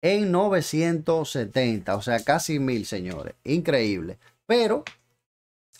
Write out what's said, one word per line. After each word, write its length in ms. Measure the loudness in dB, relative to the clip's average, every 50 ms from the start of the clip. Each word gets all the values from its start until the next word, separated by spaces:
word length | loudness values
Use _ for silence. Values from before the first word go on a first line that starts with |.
| 2
en 280 | 2 2 2 2 2
novecientos 1000 | 2 2 2 4 2 2 0 0 0 0 2 2 0 0 0 0 0 0 0 -2
setenta, 680 | -4 -4 -4 -2 0 0 2 2 0 -2 -2 -2 -4
o 60 | -2 0
sea, 200 | 0 -2 0 2
casi 360 | 2 2 2 2 -2 -2 -2
mil, 260 | 0 0 -2 -2 -4
señores. 520 | -6 -8 -8 -6 -8 -8 -8 -10 -12 -14 _ _
Increíble. 760 | -2 -2 0 0 2 2 2 2 2 0 -2 -4 -8 -12 -14 _ -20 _ _ _
Pero 400 | _ 2 2 4 2 0 0 -2 -8 -18 _ _ _ _ _ _ _ _ _ _ _ _ _ _ _ _ -20